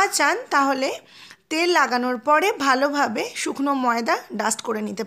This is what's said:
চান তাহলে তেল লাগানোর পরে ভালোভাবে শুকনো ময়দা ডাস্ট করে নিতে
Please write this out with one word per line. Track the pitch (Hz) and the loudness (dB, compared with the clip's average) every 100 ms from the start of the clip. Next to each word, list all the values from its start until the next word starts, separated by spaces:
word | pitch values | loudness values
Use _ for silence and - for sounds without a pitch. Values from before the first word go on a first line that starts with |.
| 392 392 | 4 2
চান | 294 370 508 | 0 0 0
তাহলে | 302 277 262 269 - - - - - _ | 2 2 0 -2 -6 -12 -20 -20 -20 _
তেল | 320 349 339 | 0 2 4
লাগানোর | 269 247 247 247 277 | 2 0 -2 -2 2
পরে | 302 381 440 277 | 2 2 0 0
ভালোভাবে | 254 285 285 247 220 480 - | 2 2 2 0 -2 -6 -6
শুকনো | 320 - 277 277 | -8 -4 -2 0
ময়দা | 254 233 233 403 - 214 | 0 0 0 -2 -4 -6
ডাস্ট | 214 220 - | -4 -4 -4
করে | 214 214 | -6 -6
নিতে | 202 | -8